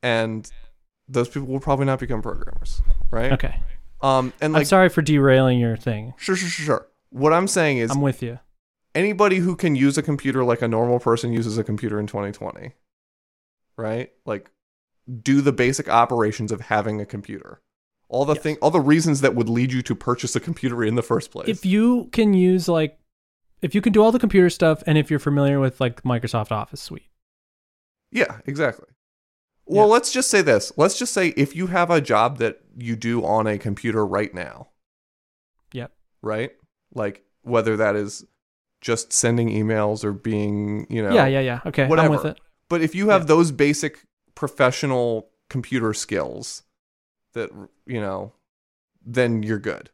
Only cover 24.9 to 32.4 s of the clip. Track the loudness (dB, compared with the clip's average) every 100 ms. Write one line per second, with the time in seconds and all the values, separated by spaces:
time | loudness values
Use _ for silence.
24.9 | 2 2 -2 0 0 2 2 0 -2 -4
25.9 | -4 -4 -4 -2 -4 -4 -6 -8 -14 -16
26.9 | -18 _ _ _ _ _ _ _ _ _
27.9 | _ _ -2 -2 -2 -10 -2 -2 -4 -16
28.9 | _ _ _ _ _ _ _ _ 4 6
29.9 | 6 2 -2 2 2 4 2 2 0 0
30.9 | 2 -4 -2 -2 0 -2 -2 -4 -2 2
31.9 | 2 2 2 2 0